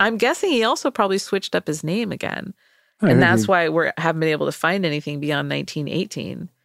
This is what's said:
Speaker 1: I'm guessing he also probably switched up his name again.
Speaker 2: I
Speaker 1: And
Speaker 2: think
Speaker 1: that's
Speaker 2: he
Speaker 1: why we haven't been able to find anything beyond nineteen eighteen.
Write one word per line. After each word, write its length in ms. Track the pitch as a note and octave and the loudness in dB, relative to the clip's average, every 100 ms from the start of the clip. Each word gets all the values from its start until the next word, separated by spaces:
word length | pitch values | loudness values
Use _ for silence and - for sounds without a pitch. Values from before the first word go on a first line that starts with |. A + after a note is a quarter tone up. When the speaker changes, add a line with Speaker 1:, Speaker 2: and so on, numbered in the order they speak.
Speaker 1:
I'm 160 | G3+ A3+ | 0 2
guessing 340 | A#3+ E4+ G4 | 0 0 0
he 100 | B3+ A3 | 2 2
also 260 | C#4 C#4+ | 0 -2
probably 260 | - G3+ G3 | 0 0 0
switched 360 | - G3 - G#3 | -2 -4 -2 -4
up 120 | F3+ | -2
his 180 | D3+ D#3 | -4 -2
name 260 | G3+ A3 | -4 -4
again. 420 | - - - - - _ _ _ - | -6 -6 -8 -10 -14 _ _ _ 0
Speaker 2:
I 40 | G3+ | 4
Speaker 1:
And 60 | |
Speaker 2:
think 80 | A#2+ | 6
Speaker 1:
that's 220 | F3 F3+ | 6 4
Speaker 2:
he 40 | G#3 | 4
Speaker 1:
why 220 | F3+ D#3+ | 4 4
we 220 | D#3+ D#3 - | 2 0 0
haven't 220 | E3 D#3+ | -2 0
been 80 | D#3+ | 0
able 160 | D3+ C#3+ | 0 -2
to 60 | |
find 340 | - E3 G3 F3 | 0 0 0 0
anything 360 | D3 D3 D3 | -2 -4 -6
beyond 260 | D3 C#3+ C#3+ | -2 -2 -2
nineteen 400 | C#3+ - D#3 C#3+ | -4 -6 -6 -4
eighteen. 640 | - F#3+ - - - F3 _ | -4 -4 -6 -8 -10 -12 _